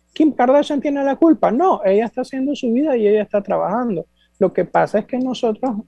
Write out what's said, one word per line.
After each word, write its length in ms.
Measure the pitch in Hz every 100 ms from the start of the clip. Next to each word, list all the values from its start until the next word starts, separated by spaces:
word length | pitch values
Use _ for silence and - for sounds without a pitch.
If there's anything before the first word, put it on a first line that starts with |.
| _
¿Kim 180 | - 311
Kardashian 500 | 247 247 285 294 285
tiene 220 | 294 285
la 140 | 277 269
culpa? 340 | 330 277 -
No, 300 | 226 370 247
ella 200 | 190 202
está 160 | 226 -
haciendo 340 | 254 262 269
su 180 | 285 247
vida 240 | 233 311 247
y 120 | 208
ella 140 | 214
está 200 | 208 208
trabajando. 640 | 202 170 165 220 247 170 - _ _ -
Lo 120 | 185
que 120 | -
pasa 340 | 170 170 156 202
es 60 |
que 120 | - 254
nosotros 600 | 254 240 233 214 262 208